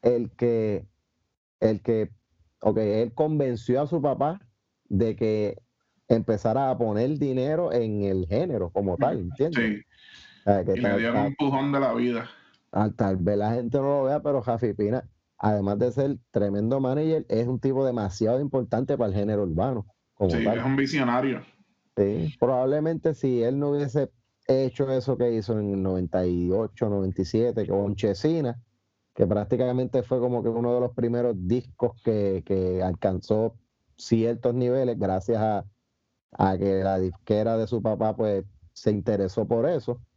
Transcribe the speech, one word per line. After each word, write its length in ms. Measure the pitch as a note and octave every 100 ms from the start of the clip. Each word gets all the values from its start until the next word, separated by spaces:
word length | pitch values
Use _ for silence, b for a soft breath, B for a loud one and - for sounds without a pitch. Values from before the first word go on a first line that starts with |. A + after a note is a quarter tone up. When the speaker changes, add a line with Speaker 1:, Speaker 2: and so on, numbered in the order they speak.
Speaker 1:
el 300 | A#2 A#2+ G#2+
que, 540 | - A#2+ A#2 A2 G2 - _ _ _ _ _ _ _
el 220 | A2 G#2+
que, 280 | - A2+ G#2+ - _ _ _ _
ok, 160 | - G#2+
él 360 | G#2+ G#2+ A#2
convenció 680 | A#2 D#3 D#3 C3+ A#2+ - B2+
a 60 | D3
su 140 | E3+
papá 400 | C#3+ C3 C#3 F#3 - _ _ _ _
de 260 | G2 A2+ G#2+
que 460 | A2+ G#2+ G#2 - _ _ _ _ _
empezara 640 | A2+ A2 G#2+ A#2 A#2 C3+
a 80 | B2+
poner 400 | A2+ G#2 B2 D3+
dinero 540 | C#3+ B2+ C3 D#3+ F3
en 320 | B2 A2+ G#2
el 220 | G2+ F#2+ F2
género 420 | G#2 F3+ A#2+ F2
como 260 | G2 G2 F2
tal, 220 | B2+ D3
¿entiendes? 440 | F2 - D3+ D3
Speaker 2:
Sí. 180 | A2+ G#2 - B B B B B
Speaker 1:
O 20 |
sea, 220 | - G2+ F2+
que 80 |
Speaker 2:
Y 20 | G2
le 40 |
Speaker 1:
tal, 180 | B2 G#2+
Speaker 2:
dio 120 | A2+
Speaker 1:
tal, 80 | A#2+
Speaker 2:
un 60 | -
empujón 440 | C#3 C#3 C3+ C#3+
de 80 | C#3+
la 140 | C3
vida. 360 | A#2 B2 A#2 - B B B _
Speaker 1:
ah, 180 | - G#2+ -
tal 220 | G2 F#2+
vez 200 | F2 G#2
la 160 | G#2
gente 240 | A#2 A#2+ C#3
no 60 |
lo 200 | C#3 C#3+ C3
vea, 160 | D3
pero 200 | D3 C#3
Jafi 320 | A#2 A#2 A#2
Pina, 340 | G2 G#2 B2 - _ _ _
además 400 | G#2 G#2 G2 G#2
de 120 | B2
ser 260 | A#2 C#3 C3+ _
tremendo 480 | - G2+ G2+ A2 C3+
manager, 460 | C3+ C3+ D#3+ D#3+ -
es 180 | A2 A#2+
un 120 | B2+
tipo 260 | C3+ C3 C3+
demasiado 560 | B2 G2+ - A2 B2
importante 560 | C#3+ C3+ B2 C#3 C3+ C#3
para 120 | A2+
el 60 | G2
género 280 | G2+ G#2
urbano 420 | G2 D#2+ A#2 B2 G2+ _ _ _
como 160 | G2
Speaker 2:
Sí, 120 | G2
Speaker 1:
tal. 140 | A2+ A#2
Speaker 2:
es 80 | B2+
un 100 | C3+
visionario. 680 | C#3 D3 B2+ B2 C3+ B2 - _ _ _ _ -
Speaker 1:
Sí, 400 | G2+ A2+ E3 -
probablemente 720 | A#2+ B2+ C3 D3 D#3 E3 E3
si 300 | D3+ C#3 B2
él 160 | A#2 C3+
no 100 | C#3+
hubiese 400 | C#3+ C#3+ B2+ C3 _ _ _ -
hecho 440 | C3 C3+ B2 C3+
eso 260 | C3 C3 A#2+
que 140 | A#2+
hizo 240 | A#2 G#2 G#2+
en 140 | G#2 G2
el 80 |
noventa 420 | F#2+ F#2 F2+ F#2 F2+
y 240 | F2 F2
ocho, 380 | F#2+ A2+ - A2+
noventa 320 | G2+ F#2+ F#2+
y 40 | F#2+
siete, 420 | A2 A#2+ A#2 G2+
con 280 | G2 G2+ G2+
Chesina, 640 | A2+ G2 D3+ E3 C#3 A#2+ - _ _ _ _ -
que 120 | G2
prácticamente 760 | G#2 G#2 B2 B2+ B2+ B2+ B2+
fue 160 | A#2+ C3
como 220 | B2 B2
que 60 | A2+
uno 240 | A#2 A#2+
de 60 | A#2+
los 100 | B2
primeros 420 | A#2+ A#2 A#2+ A#2+ G#2 F2+
discos 540 | A#2+ B2+ - A#2+ -
que, 400 | - G#2+ G2+ F#2+ -
que 360 | F#2+ F#2 F#2
alcanzó 720 | F#2 F2 G2+ F#2 - G#2+ A2 - _ _ _ _
ciertos 580 | - A2+ A2+ A#2 A#2+ A#2+
niveles 420 | B2 B2+ B2 A2+
gracias 420 | G2 F#2 F#2+ A2+
a, 240 | A2 G#2 F#2 _ _ _ _ _ _ -
a 200 | G2 F#2
que 240 | G2 F#2+
la 140 | F#2+ F#2+
disquera 600 | F#2 F2+ - G#2 A2 A2+
de 100 | A2
su 140 | A#2+
papá, 340 | A2 G#2+ A2 G#2+
pues, 300 | G#2+ G2+ F#2+ - -
se 160 | - -
interesó 540 | G#2+ F#2 G#2 F#2+ G#2 G#2
por 200 | A#2 C3
eso. 320 | E3+ A#2 A#2+ -